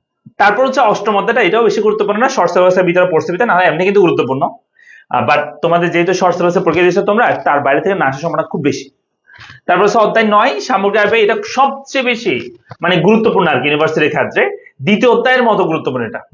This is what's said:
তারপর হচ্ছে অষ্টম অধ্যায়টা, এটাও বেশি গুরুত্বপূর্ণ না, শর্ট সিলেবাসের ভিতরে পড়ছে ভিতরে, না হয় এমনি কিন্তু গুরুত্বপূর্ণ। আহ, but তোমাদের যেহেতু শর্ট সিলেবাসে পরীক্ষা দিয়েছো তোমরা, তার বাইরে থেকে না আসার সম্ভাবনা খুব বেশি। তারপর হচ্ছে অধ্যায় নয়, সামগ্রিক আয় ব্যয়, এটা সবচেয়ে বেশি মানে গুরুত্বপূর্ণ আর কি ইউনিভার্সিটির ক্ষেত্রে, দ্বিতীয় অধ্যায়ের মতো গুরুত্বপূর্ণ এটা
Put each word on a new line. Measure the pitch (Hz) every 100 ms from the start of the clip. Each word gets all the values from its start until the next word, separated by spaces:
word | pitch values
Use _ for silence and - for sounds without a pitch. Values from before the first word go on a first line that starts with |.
| _ _ - -
তারপর | 202 208 262
হচ্ছে | 294
অষ্টম | 220 - 220 202
অধ্যায়টা, | 190 247
এটাও | 180 220
বেশি | 220 220
গুরুত্বপূর্ণ | 208 208 202 208
না, | 269
শর্ট | - 175
সিলেবাসের | 180 180 180
ভিতরে | 175 175 180
পড়ছে | 160 -
ভিতরে, | 180 233
না | 180
হয় | 175
এমনি | 156
কিন্তু | 185 202
গুরুত্বপূর্ণ। | 175 135 131 135 170 - _ _ _ - _
আহ, | 123 117
but | 147 147 -
তোমাদের | 170 170 170
যেহেতু | 170 170
শর্ট | 180 185 180
সিলেবাসে | 175 180
পরীক্ষা | 170 160
দিয়েছো | 180 185
তোমরা, | 196 208 214
তার | - 175 143
বাইরে | 139 147
থেকে | 185 190
না | 139
আসার | 139
সম্ভাবনা | 165 151 156
খুব | 180
বেশি। | 139 127 - _ _ _ _ - - - -
তারপর | 185
হচ্ছে | 202 233
অধ্যায় | 214 220 220
নয়, | 208 254 -
সামগ্রিক | - 202 202 208
আয় | 208
ব্যয়, | 226
এটা | 208 214 -
সবচেয়ে | 254 269 269 - 269
বেশি | 247 240 220 120 - - _ -
মানে | 170 180
গুরুত্বপূর্ণ | 175 220 220 196 170
আর | 127
কি | 143
ইউনিভার্সিটির | 147 156 160 151
ক্ষেত্রে, | 139 117 190 392 - - -
দ্বিতীয় | 139 208 247
অধ্যায়ের | 233 247 254
মতো | 233 190
গুরুত্বপূর্ণ | 165 160 151 127 110
এটা | - -